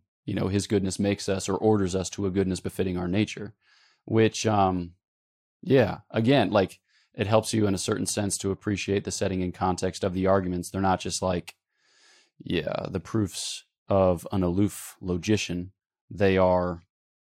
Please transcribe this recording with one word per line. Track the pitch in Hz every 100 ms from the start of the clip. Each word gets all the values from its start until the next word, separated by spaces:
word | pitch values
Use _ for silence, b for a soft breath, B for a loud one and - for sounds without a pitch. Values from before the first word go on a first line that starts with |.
| _ _ -
you |
know, | 95 98
his | 101 -
goodness | 101 95 90
makes | 101 101 -
us | 95 -
or | 95
orders | 110 107 95 95
us | 90
to | - 98
a |
goodness | 92 95 90
befitting | 98 - 95 90
our | 90
nature, | 98 104 - 104 - _ _ _ _ -
which, | 110 110 - 110
um, | 107 95 92 87 _ _ _ _ _ _ _
yeah, | - 127 98 90 _
again, | 107 113 139 95
like, | 104 92 - _ _ _
it | - 101
helps | 110 107
you | 113 101
in | 95
a |
certain | - 104 101
sense | - 101 -
to | 98
appreciate | 95 - 98 - 98
the | 98
setting | - 98 92
and | 90
context | - 92 90 95 -
of | 101
the | 92 95
arguments. | 98 90 90 87
They're | 95
not | 95 92
just | 92 -
like, | 92 90 - - _ _ _ _ _ _ _ _
yeah, | - 85 76 - 92
the | 92
proofs | - 113 98 - - - _ _ -
of | 98 92 85 -
an | 101
aloof | 87 90 104 - - -
logician. | 90 90 90 104 - 90 90 _ _ _ _
They | 87 98 95
are, | 92 90 90 85 _ _ _ _